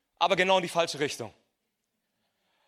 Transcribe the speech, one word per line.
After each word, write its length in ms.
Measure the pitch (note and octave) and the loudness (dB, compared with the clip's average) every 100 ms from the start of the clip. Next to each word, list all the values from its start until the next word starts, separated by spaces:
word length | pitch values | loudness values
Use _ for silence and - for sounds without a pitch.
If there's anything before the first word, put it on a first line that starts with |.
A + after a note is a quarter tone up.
| _ _ | _ _
aber 160 | F3 F3+ | 0 2
genau 220 | F#3 F#3+ | 2 2
in 40 | |
die 80 | E3 | 2
falsche 300 | F3 E3 C#3 | -2 -2 -2
Richtung. 340 | C#3+ - A2 - _ _ _ _ _ _ _ _ _ _ _ _ | -4 -4 -12 -16 _ _ _ _ _ _ _ _ _ _ _ _